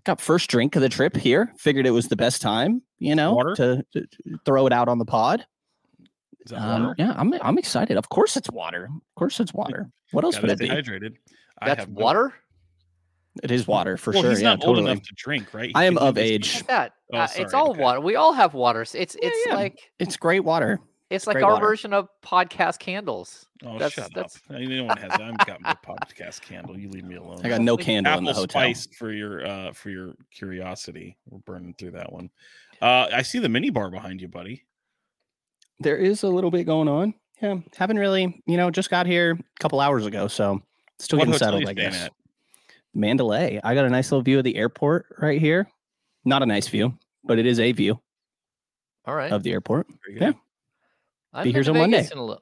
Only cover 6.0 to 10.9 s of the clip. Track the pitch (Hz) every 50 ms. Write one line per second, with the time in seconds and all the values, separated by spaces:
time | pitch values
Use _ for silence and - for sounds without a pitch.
6 | _ _ _ _ _ _ _ - - - 117 - 107 110 117 113 120 127 - -
7 | 175 247 - - 156 240 349 359 - - 240 359 - - - 120 - - - -
8 | - - - - 427 - - 277 - - 117 98 82 82 87 87 90 123 151 -
9 | - _ - - 175 - - - 202 170 - 202 - - - - 196 - _ _
10 | _ _ - 294 302 349 - - 220 - - - 120 - 135 151 131 117